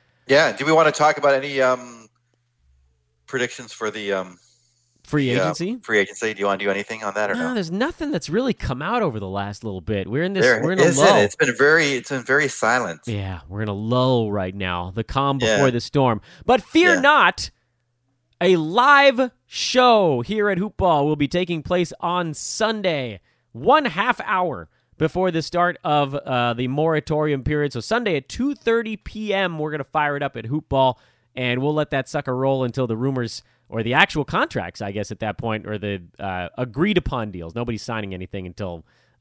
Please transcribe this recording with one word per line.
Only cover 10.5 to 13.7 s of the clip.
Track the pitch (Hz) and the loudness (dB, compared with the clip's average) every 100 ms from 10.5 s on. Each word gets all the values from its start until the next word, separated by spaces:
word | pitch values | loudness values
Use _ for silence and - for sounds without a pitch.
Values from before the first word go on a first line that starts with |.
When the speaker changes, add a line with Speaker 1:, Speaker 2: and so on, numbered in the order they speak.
| 110 | 2
Speaker 2:
we're | 160 | 2
in | 185 | 4
a | |
Speaker 1:
isn't. | - 139 | 4 6
Speaker 2:
lull. | 170 190 | 6 6
Speaker 1:
It's | 104 - | 4 2
been | 139 117 | 0 4
very, | 143 160 147 | 4 4 4
it's | 127 - | -2 -4
been | 135 | -4
very | 117 143 139 | 0 2 0
silent. | - 113 123 98 80 - | 0 0 0 -2 -6 -8
Speaker 2:
Yeah, | 104 95 90 - | -6 -6 -10 -10
we're | 101 | -8
in | |
a | 107 | -6